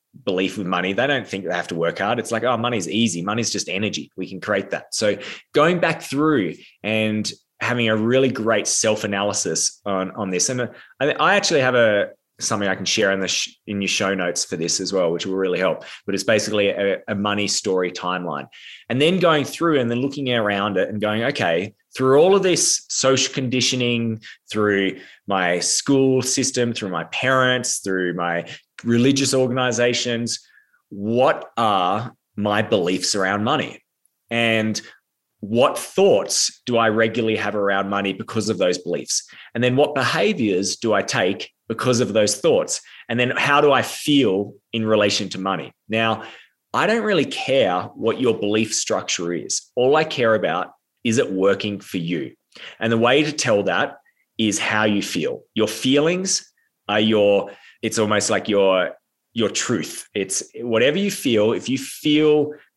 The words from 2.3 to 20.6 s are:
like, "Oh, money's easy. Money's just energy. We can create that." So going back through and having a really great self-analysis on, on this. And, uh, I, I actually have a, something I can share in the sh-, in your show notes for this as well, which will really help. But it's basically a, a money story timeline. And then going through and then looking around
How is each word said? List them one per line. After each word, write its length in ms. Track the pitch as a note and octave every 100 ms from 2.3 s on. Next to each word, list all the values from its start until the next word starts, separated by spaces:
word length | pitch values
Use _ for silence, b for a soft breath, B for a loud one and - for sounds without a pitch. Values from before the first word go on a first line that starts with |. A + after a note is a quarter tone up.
like, 120 | A2+
"Oh, 120 | A#2+ A#2
money's 320 | A#2+ A#2+ E2
easy. 320 | G#2 A#2 E2+
Money's 320 | F#2 A2+ A2
just 160 | G2 -
energy. 420 | F#2+ G#2+ G2+ C#2+ -
We 100 | F#2
can 140 | F#2+
create 300 | G#2+ G2+ F#2+
that." 240 | - -
So 240 | - G#2+ F#2+ B B -
going 280 | D3 D#3+ F3+
back 200 | E3+ D#3+
through 540 | - C#3 D#3 C3+ E2+ - B B
and 480 | G#2 A2 A2 G#2+ G#2 - _ -
having 260 | A2 B2 A2+
a 80 | A2
really 320 | A2+ C3 C3
great 380 | A2 A2 G#2+ -
self-analysis 1120 | - A2 G#2+ G2+ G2+ G2+ G2 F2+ D#2+ - - G2+
on, 240 | F#2+ F#2+
on 180 | - F#2+
this. 220 | F2+ -
And, 100 | B2+
uh, 60 | A2+ B B -
I, 120 | C#3
I 220 | - D#3+ G3+
actually 240 | - D#3
have 140 | B2+
a, 360 | B2 A2+ G2+ - - _ -
something 300 | - G#2+ G2+
I 60 |
can 100 | F2+
share 280 | F#2 - G2
in 80 | F#2+
the 80 | F#2
sh-, 280 | - - - -
in 140 | G2+
your 80 | F#2+
show 260 | - G2
notes 300 | F#2+ F2 F2
for 140 | - F2
this 200 | E2+ -
as 140 | F#2+
well, 180 | F#2+ E2+
which 140 | E2+
will 120 | F#2+ F#2+
really 220 | F#2 F2
help. 280 | F#2 - B B
But 100 | -
it's 80 | F#2+
basically 460 | - A2 G#2 G#2 G2+
a, 300 | F#2+ G2 F#2 -
a 60 |
money 340 | G2+ G#2 G#2 G2+
story 420 | - G2+ F#2 F2+
timeline. 580 | F2+ F2+ F2+ F2 C#2+ - B B B -
And 100 | B2
then 180 | D#3 F#3+
going 260 | E3+ D3+ -
through 340 | - E3+ C#3+
and 100 | A#2
then 120 | A#2+
looking 280 | C#3 C#3+ C3
around 460 | A#2+ G#2 G2